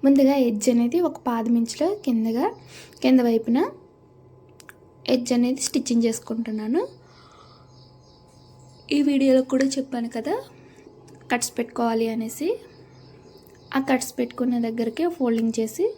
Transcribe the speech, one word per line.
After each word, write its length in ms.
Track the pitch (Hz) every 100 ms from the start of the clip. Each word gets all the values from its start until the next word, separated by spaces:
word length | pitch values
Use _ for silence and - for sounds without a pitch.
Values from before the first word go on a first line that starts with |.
ముందుగా 300 | 277 277 269 277 240
ఎడ్జ్ 180 | 214 233
అనేది 260 | 233 240 330 330
ఒక 100 | 302 -
పాదం 280 | 233 226 233
ఇంచులో 260 | 233 - 320 415
కిందగా, 420 | - 233 220 226 359 480 - - - -
కింద 180 | 262 262 240
వైపున 320 | 226 226 240 466 571 - _ - - - - - - - - - - -
ఎడ్జ్ 160 | 254 247 240
అనేది 260 | 240 262 -
స్టిచ్చింగ్ 360 | 285 - 233 233
చేసుకుంటున్నాను. 760 | 226 - 226 233 214 214 294 539 - - - - - - - - - - - - - - - - - - - - 285
ఈ 20 | 285
వీడియోలో 340 | 277 269 262 262
కూడా 140 | 262 269 277
చెప్పాను 340 | 262 240 233 233
కదా 180 | 226 440 554 - - - - - - - -
కట్స్ 200 | 240 - -
పెట్టుకోవాలి 500 | 233 - 233 226 226
అనేసి. 340 | 226 226 - 311 480 - - - - - - - - - - - 262
ఆ 40 | 269
కట్స్ 220 | 254 - -
పెట్టుకున్న 400 | 240 - 247 240 233
దగ్గరికి 380 | 226 226 226 339 339
ఫోల్డింగ్ 380 | 254 226 226 226
చేసి 260 | 220 - 415